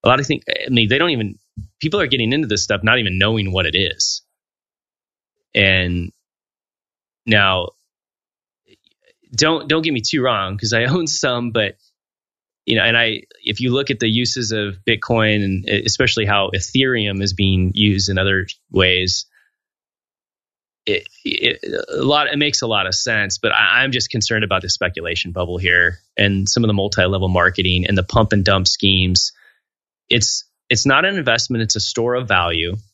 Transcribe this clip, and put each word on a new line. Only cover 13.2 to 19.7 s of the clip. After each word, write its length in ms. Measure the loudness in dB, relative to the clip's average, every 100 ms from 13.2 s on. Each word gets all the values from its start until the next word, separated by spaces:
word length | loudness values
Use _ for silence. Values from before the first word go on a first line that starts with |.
| -12 -10 -8
if 160 | -2
you 100 | 0
look 200 | 0 -2
at 80 | -2
the 100 | 0
uses 420 | 0 -2 -4 -4
of 280 | -4 -4 -6 -2
Bitcoin 560 | -2 0 2 2 2
and 280 | 0 -2 -2
especially 560 | -2 -2 0 0 0 0
how 260 | 0 0
Ethereum 720 | -4 -2 0 0 0 -2 -2
is 80 | -4
being 400 | 0 2 2 2
used 360 | 2 2 2 0
in 80 | 0
other 300 | 0 0 -2 -12 _
ways, 540 | 2 4 4 0 -4 -8 _ _ _ _